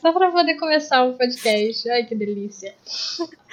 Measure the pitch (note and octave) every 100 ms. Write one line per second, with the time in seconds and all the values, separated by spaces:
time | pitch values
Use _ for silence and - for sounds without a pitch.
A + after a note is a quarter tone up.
0 | E4 E4+ F#4 F4 E4 D#4 D#4+ D4+ D4+ B3+
1 | B3+ B3+ B3 B3 A#3 G#3+ G#3+ A3+ A#3 A#3+
2 | A3+ A3 G#3 G3+ G#3 - F#3+ - - -
3 | - - E4 - _